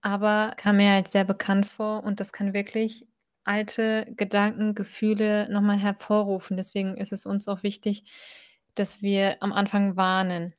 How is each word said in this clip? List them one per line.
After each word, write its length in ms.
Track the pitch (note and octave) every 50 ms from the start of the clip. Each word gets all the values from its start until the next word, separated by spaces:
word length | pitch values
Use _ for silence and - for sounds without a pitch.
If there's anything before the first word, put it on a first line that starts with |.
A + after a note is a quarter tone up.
aber 520 | - G#3 G3+ G3+ G#3 G#3+ G#3 G#3+ G#3+ A3 - -
kam 200 | - G#3 G#3 G3+
mir 140 | G3+ G3+
halt 160 | G3 G3 F#3 -
sehr 160 | - G3+ F#3+
bekannt 440 | F#3 G3 - - - G3 G3 G3+ G3+
vor 360 | - - A3 G#3+ G#3+ G#3+ -
und 160 | G#3+ G3+ G3+
das 140 | G3 - -
kann 200 | - G#3 G3+ F#3+
wirklich 540 | G3+ G3+ G#3 - A3 A3+ A3 A3 - - _ _ _ _ _ _ _ _
alte 640 | - G3+ G#3 G#3+ G#3 - - A3 A3 A3 A3 A3 - - -
Gedanken, 560 | G#3 G3 - G3+ G3+ G#3+ A3 - G#3+ G#3+ G#3
Gefühle 760 | G#3 G3 - - - A3 G#3+ A3 G#3 G#3+ G#3+ G#3 G#3 G#3 -
noch 100 | G3 G3+
mal 160 | G3+ G#3 G3+ G3+
hervorrufen. 800 | G3 G#3 G3 - - - G#3+ G#3+ G#3 G3+ G3 F#3 - - F#3+ F#3
Deswegen 400 | F#3 - - G3+ F#3+ F#3+ F#3+ G3+
ist 160 | G3 G3 -
es 140 | G3 - G3
uns 200 | G3 G3+ G3+ -
auch 140 | G3+ F#3
wichtig, 420 | - G#3 G3+ - - G#3+ G3+ G3+ _ - - - - - - - - - _ _ _ _ _
dass 300 | - G3+ - - - G3+
wir 380 | G3+ G3 G3 G3 G3 - - -
am 100 | G3+ G3
Anfang 420 | G#3 G3+ G3 - G3+ G3+ G3 F#3
warnen. 600 | F#3 F#3+ F#3 F#3 F#3+ F#3+ F#3 F3+ F3 E3+ F3 -